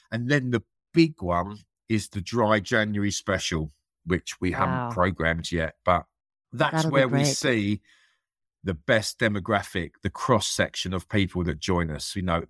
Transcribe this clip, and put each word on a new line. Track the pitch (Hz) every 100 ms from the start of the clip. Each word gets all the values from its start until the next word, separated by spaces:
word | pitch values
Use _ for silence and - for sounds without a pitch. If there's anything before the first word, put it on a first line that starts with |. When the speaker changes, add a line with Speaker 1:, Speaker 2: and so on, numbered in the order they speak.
| -
Speaker 1:
And | 113 120
then | 143 127
the | 117 - _ _
big | 165 165 -
one | 90 87 95 107 - _ -
is | 110 -
the | 101
Dry | - 117 107 107
January | 90 117 107 104 101
special, | - - 92 - 80 78 _ _ _
which | 82 87 - -
we | 92
Speaker 2:
Wow. | 82
Speaker 1:
haven't | 92 - 120
programmed | 104 92 80 80 85 78
yet, | 85 78 - -
but | 87 - _ _ _ _
that's | 120 147
Speaker 2:
That'll | 160 160
be | 139
Speaker 1:
where | 131
we | -
Speaker 2:
great. | 143 -
Speaker 1:
see | 143 113 101 104 _ _ _ _ _ _ _ _
the | 95
best | 82 - 110 - -
demographic, | 113 104 87 101 - 92 78 _
the | 98
cross | - - 110 -
section | - 90 - 90
of | 92 -
people | 107 92 90
that | 87 78
join | - 87 80
us. | 73 -
You | 101
know, | 90 82